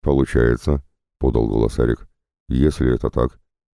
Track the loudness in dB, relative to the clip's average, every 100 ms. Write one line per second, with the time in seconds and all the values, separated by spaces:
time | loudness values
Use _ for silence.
0 | 2 0 2 2 2 0 -2 -4 -4 _
1 | _ _ -2 0 0 0 -2 0 -2 -2
2 | -6 _ _ _ -6 0 0 2 -2 -2
3 | -2 -2 -4 -6 _ _ _